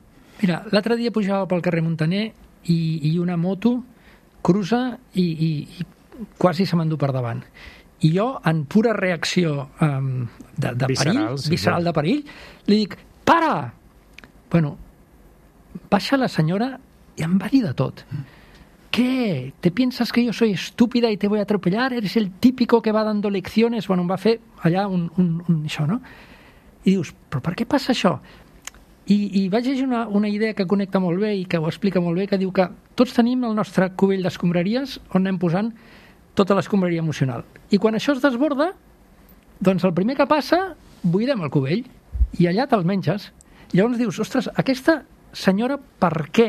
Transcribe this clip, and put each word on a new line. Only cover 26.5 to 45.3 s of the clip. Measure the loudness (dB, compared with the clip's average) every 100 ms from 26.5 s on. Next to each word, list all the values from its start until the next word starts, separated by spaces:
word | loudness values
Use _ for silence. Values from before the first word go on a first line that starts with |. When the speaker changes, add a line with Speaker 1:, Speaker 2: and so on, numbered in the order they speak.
| -20 -20 -4
Speaker 1:
I | 0
dius: | 0 0 -10 _
"Però | -8
per | -4 -4
què | -2
passa | 0 0 0
això?" | 0 -2 -8 -20 -20 -20 -20 -20 -20 _ 0
I, | 0 0 0
i | 0
vaig | 0 0
llegir | -2
una, | -2 -2 -2
una | 0 0
idea | -2 -2 -2
que | 0
connecta | 0 0 0
molt | 0 0
bé | 0 -2
i | -2
que | -2
ho | -2
explica | -2 -2 0
molt | 0 -2
bé, | -2
que | -2
diu | 0 0
que | 0 -2 _ 0
tots | 0
tenim | 2 2 2
el | 0 -2
nostre | -2 0 0 2
cubell | 2 2
d'escombraries | -2 -2 0 0 0 -2 -4 -10 -4
on | 0 0
anem | 0
posant | 0 0 -2 -8 -18 -20 -20 -20 _ -2
tota | 2 0
l'escombraria | 0 0 0 0
emocional. | -2 -2 -2 -4 -10 -18 0
I | 2
quan | 2 0
això | -2 0
es |
desborda, | 0 2 0 0 -2 -4 -18 -20 _ -20 -20 -20 _ -4
doncs | 0 2
el | 2
primer | 0 0 2
que | 2
passa, | 2 2 0 0 -8 -20 -4
buidem | 0 2 2 0
el | 0
cubell | 0 0 -2 -4 -14 _ -2 0 2
i | 2
allà | 2 2
te'l | 2 2
menges. | 0 0 -4 -6 -20 -20 -20 -2
Llavors | 2 2 2
dius: | -2 -2
"Ostres, | -4 -2 -2 -2
aquesta | 0 0 2 0 0 -20 -20